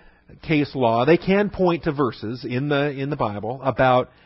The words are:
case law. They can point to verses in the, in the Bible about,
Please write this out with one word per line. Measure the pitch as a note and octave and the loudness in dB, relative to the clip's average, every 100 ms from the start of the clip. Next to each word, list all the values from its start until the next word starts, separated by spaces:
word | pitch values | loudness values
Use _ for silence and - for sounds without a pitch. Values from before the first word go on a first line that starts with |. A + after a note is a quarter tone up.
| - _ - - | -20 _ -20 -10
case | - D3+ C#3+ | -2 0 0
law. | C3+ A#2 A#2 C3+ | 0 2 4 4
They | E3+ | 4
can | F3+ G3 G#3 | 4 0 0
point | - F3+ E3+ | 0 0 0
to | E3+ | -2
verses | C#3+ B2+ - G#2+ B2 | -2 -2 -4 -10 -8
in | A2+ B2 D3 | -6 -4 0
the, | C#3 D3 | 0 -2
in | C3+ C#3 | -4 -6
the | C#3+ | -4
Bible | A2 G2+ G#2+ B2+ | -4 -4 -8 -6
about, | C3 B2+ C3 B2+ B2 _ | -2 2 4 4 0 _